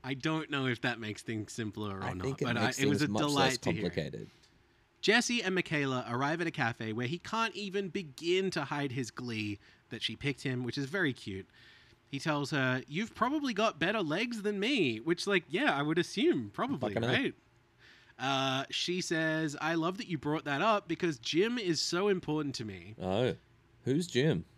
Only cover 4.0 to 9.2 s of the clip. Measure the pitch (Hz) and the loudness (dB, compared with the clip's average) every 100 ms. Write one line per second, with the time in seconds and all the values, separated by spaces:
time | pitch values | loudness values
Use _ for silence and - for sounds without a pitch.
4 | 73 58 52 - - _ _ _ _ _ | -4 -8 -12 -18 -20 _ _ _ _ _
5 | - 226 - 240 185 190 - 156 139 127 | 2 4 2 -2 0 0 0 0 0 -2
6 | 113 120 139 165 165 156 120 120 110 110 | -2 0 0 0 -2 0 -2 0 -4 -2
7 | 123 175 - 220 226 185 202 190 196 175 | -2 -4 -4 0 0 -2 -4 -4 -2 -4
8 | 160 127 165 185 190 170 143 147 143 123 | -6 -6 0 2 2 -2 -2 -2 -2 -2
9 | 117 - | -4 -6